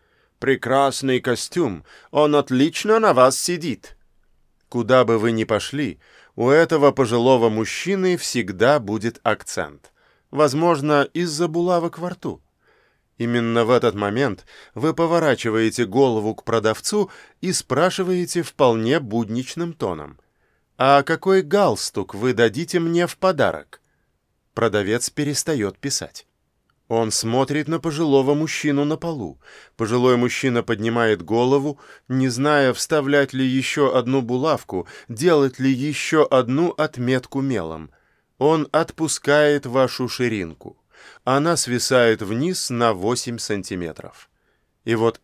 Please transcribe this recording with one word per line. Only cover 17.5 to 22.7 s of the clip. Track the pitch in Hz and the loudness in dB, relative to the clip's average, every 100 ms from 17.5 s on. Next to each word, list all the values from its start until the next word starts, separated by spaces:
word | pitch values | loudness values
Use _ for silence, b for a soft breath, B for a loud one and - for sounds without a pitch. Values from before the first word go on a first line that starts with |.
спрашиваете | 170 - 127 175 185 185 180 170 175 | -4 -2 0 0 0 -2 -2 -2 -4
вполне | 165 - 131 113 113 156 | -4 2 2 4 0 -2
будничным | 123 113 107 117 131 - 170 | -2 -4 -2 -4 -6 -8 -8
тоном: | 160 104 80 73 71 _ _ _ _ _ - | -6 -6 -6 -12 -20 _ _ _ _ _ -2
«А | 131 139 | 4 4
какой | 143 160 190 190 | 2 -2 2 0
галстук | 147 202 180 117 - - 92 | 2 2 2 0 -6 -8 -8
вы | 98 127 | -4 -2
дадите | 113 117 113 165 | 2 2 2 -4